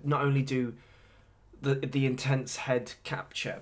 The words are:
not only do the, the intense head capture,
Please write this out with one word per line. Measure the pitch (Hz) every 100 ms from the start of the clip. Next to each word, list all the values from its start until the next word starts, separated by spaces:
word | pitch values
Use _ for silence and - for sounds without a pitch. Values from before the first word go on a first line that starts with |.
not | 143 147
only | 143 139
do | 135 131 120 127 - - - - - - - -
the, | 139 135
the | 139 139 135
intense | 127 131 135 127 -
head | - 127 113 - -
capture, | - - - - 95